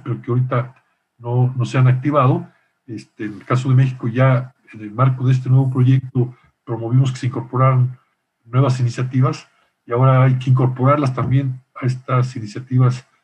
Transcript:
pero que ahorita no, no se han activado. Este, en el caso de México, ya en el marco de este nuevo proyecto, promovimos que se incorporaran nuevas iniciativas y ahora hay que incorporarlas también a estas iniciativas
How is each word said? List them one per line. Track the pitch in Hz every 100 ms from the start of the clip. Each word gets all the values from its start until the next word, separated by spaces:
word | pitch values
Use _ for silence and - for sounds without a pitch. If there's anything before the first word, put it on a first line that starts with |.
pero | 135 117
que | -
ahorita | 120 127 123 123 - _ _ _ _
no, | 120 120 127 127
no |
se | 120 135
han | 127
activado. | 127 151 147 127 170 170 _ _ _ -
Este, | 107 - - 107
en | 98
el | -
caso | 127 139
de | 127
México, | 127 - 117
ya | 117 131 131 127 _ _
en | 110
el | 107
marco | 107 131 127 127
de |
este | 131 127
nuevo | 131 135
proyecto, | 127 127 131 - 127 123 - _ _
promovimos | - 113 113 127 135
que | -
se | 123
incorporaran | 113 - 123 131 131 127 - _ _ _ _
nuevas | 117 123 139 127
iniciativas | 120 - 127 131 139 156 - _ _ _ -
y |
ahora | 120 131 131
hay | 131 127
que | -
incorporarlas | 127 127 - 131 147 135
también | - - 135 135 127 _ -
a | 127
estas | 127 - 127 127 -
iniciativas | 104 117 123 127 127 127 - _